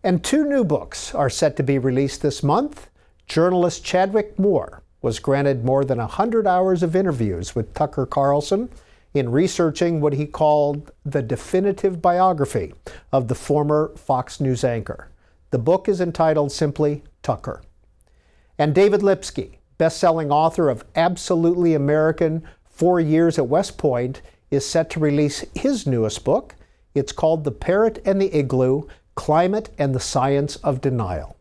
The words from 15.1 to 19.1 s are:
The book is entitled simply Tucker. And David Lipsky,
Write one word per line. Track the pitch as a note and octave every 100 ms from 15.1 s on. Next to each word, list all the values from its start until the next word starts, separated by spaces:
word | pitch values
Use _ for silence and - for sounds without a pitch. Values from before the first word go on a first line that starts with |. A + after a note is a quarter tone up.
| - _ _ _
The | B2+
book | A#2 F#3+ G3+
is | F#3
entitled | F3+ D#3+ D#3+ D3+ C#3+
simply | - D3+ C#3+ D3+ D3 - _
Tucker. | - A#2+ - - - _ _ _ _ _ _ _ _ -
And | D3+
David | D3+ G3+ G3+
Lipsky, | G3